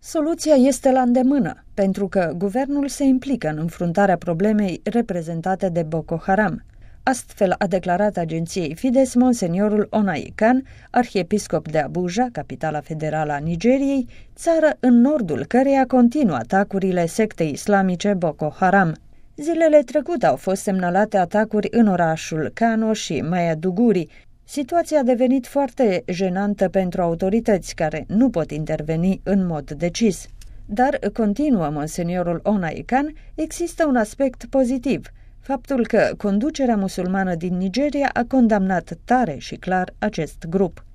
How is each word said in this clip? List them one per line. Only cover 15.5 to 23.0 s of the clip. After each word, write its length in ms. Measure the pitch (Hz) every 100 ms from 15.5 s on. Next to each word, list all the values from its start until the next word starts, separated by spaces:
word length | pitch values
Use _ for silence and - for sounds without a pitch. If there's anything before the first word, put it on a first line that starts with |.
| 240 269 269 254
continuă 500 | 254 240 294 240 131
atacurile 680 | 117 196 202 196 190 180 170
sectei 440 | - 220 - 160
islamice 640 | 135 - 196 190 180 202 196
Boko 360 | 165 - 151 -
Haram. 360 | 185 196 170 - - - - -
Zilele 420 | 294 330 330 302
trecute 480 | - 302 311 339 170
au 100 | 131
fost 260 | - 196
semnalate 540 | - 190 180 180 214 202
atacuri 520 | 175 208 214 214 202
în 160 | - 214
orașul 640 | 180 165 160 - 156 127
Kano 380 | - 226 220 220
și 280 | 214